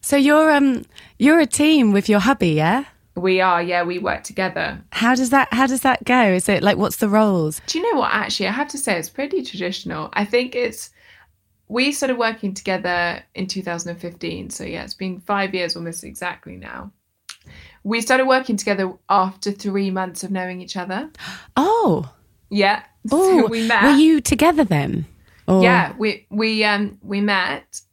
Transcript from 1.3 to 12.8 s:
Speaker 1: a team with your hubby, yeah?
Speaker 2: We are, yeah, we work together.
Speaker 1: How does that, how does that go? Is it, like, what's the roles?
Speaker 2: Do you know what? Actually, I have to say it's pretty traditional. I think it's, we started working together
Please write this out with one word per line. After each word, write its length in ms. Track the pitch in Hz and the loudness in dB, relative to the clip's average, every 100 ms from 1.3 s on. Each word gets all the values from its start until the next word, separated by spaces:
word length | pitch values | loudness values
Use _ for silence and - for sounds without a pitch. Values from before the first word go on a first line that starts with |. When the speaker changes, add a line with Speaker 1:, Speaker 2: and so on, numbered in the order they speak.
| 330 | 6
Speaker 1:
a 60 | 294 | 4
team 460 | - 302 311 226 | 2 4 6 6
with 180 | 196 196 | 4 4
your 100 | 208 | 2
hubby, 300 | 196 277 180 | 4 2 2
yeah? 340 | 156 160 233 - _ _ - | 2 2 0 -4 _ _ -4
Speaker 2:
We 260 | 185 185 | 0 2
are, 200 | 185 175 | 2 2
yeah, 220 | 175 175 | 0 -2
we 160 | 175 180 | -2 -4
work 240 | 180 - | -4 -4
together. 580 | - - 190 165 156 139 - | -6 -6 -4 -4 -6 -8 -12
Speaker 1:
How 240 | - 233 254 | -2 0 2
does 140 | 254 | 2
that, 240 | 269 - | 2 2
how 140 | 220 269 | 0 0
does 140 | 254 | 0
that 220 | 269 254 | 0 -2
go? 260 | - 247 214 | 0 2 4
Is 160 | 185 185 | 2 0
it, 140 | 190 | 0
like, 140 | 202 175 | 2 0
what's 180 | 208 - | -2 -2
the 120 | 214 | 0
roles? 520 | 208 214 185 156 151 - | 2 4 2 0 -4 -8
Speaker 2:
Do 120 | 320 | -4
you 120 | 453 | 0
know 60 | 294 | 0
what? 120 | - | 0
Actually, 360 | 208 - - 190 | -2 -2 -4 -4
I 40 | |
have 160 | 233 294 | -4 -6
to 80 | 285 | -6
say 200 | - 180 | -4 -4
it's 120 | 156 | -6
pretty 340 | - 285 370 | -8 -6 -4
traditional. 680 | 254 190 180 190 - 160 156 | -6 -8 -8 -8 -10 -10 -6
I 120 | - 208 | -4 0
think 300 | 240 247 240 | 0 -2 -4
it's, 340 | 240 220 - _ _ _ _ _ _ _ _ | -6 -8 -18 _ _ _ _ _ _ _ _
we 220 | 226 269 | -2 -2
started 260 | 285 262 247 | 0 -4 -2
working 360 | 226 226 202 | -2 -4 -8
together 680 | 190 - 185 | -8 -6 -4